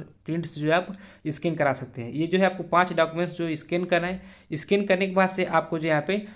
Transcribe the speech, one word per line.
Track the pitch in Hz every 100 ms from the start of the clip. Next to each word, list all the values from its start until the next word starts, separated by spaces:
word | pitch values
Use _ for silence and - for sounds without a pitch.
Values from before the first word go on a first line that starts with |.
प्रिंट | 151 - - 165 165
से | 147
जो | 151
है |
आप | 170 180 - - - 156
स्कैन | 147 175
करा | 151 143
सकते | 127 123 -
हैं। | 117
ये | 135 165
जो | 185
है |
आपको | 190 185
पांच | 165 170 180
डॉक्यूमेंट्स | 170 160 160 175
जो | 170 165
स्कैन | 156 - 175
करना | 180 175 175
है। | 190 - - -
स्कैन | 156 - 202 202
करने | 185 190
के |
बाद | 185 185
से | 185
आपको | 175 165 160 165
जो | 160
यहाँ | 151 147
पे, | 202 208